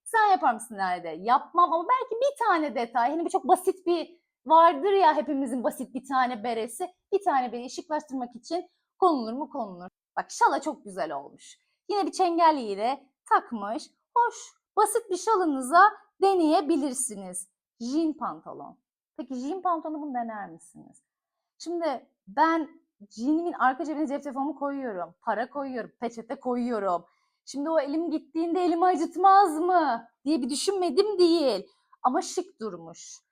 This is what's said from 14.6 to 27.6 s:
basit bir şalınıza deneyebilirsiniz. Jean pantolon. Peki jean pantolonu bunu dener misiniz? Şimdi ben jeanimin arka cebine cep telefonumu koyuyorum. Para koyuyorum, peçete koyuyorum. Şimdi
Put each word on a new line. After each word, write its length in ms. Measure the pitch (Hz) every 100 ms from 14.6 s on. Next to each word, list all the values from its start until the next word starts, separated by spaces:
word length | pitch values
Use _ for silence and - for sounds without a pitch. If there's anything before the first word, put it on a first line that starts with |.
| _ -
basit 340 | 427 453 427
bir 60 | 359
şalınıza 760 | - 392 339 269 247 339 415 415 _ -
deneyebilirsiniz. 1300 | 392 381 311 330 294 330 277 254 - 202 185 185 - _ _ -
Jean 320 | 233 294 320
pantolon. 680 | - 208 156 170 - - - _ _ _ -
Peki 180 | 247
jean 280 | 254 269 370
pantolonu 400 | 359 330 320 311
bunu 120 | 294
dener 360 | 247 233 214 185
misiniz? 520 | 165 - 151 - _ _ _ _ _ _ -
Şimdi 480 | 320 349 330 247 - _ -
ben 420 | 214 320 330 294 - _ _ 202
jeanimin 420 | - 247 311 349
arka 320 | - 254 269
cebine 220 | 302 294 294
cep 160 | 277
telefonumu 360 | 285 254 277 277
koyuyorum. 560 | 285 277 254 185 170 -
Para 280 | - 208 254
koyuyorum, 400 | 294 277 247 185 -
peçete 400 | 233 233 - 269
koyuyorum. 680 | 254 247 240 220 196 170 175 _ _ _
Şimdi 260 | - 269